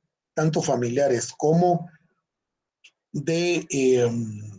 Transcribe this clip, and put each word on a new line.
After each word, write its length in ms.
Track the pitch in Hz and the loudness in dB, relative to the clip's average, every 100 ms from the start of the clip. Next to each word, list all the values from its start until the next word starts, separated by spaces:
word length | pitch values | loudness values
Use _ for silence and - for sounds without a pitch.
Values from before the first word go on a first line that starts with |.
| _ _ _ | _ _ _
tanto 280 | - 160 156 | -2 0 0
familiares 720 | 151 127 120 123 143 120 - - | 0 -2 -2 0 2 0 -2 -2
como 520 | 147 165 180 170 - - _ _ _ _ _ _ _ _ _ _ _ | 2 4 4 2 -4 -20 _ _ _ _ _ _ _ _ _ _ _
de, 540 | 151 143 165 175 170 - | -8 -4 -2 0 -2 -2
eh, 420 | 139 131 127 120 117 110 104 107 | 0 2 4 2 0 -6 -10 -14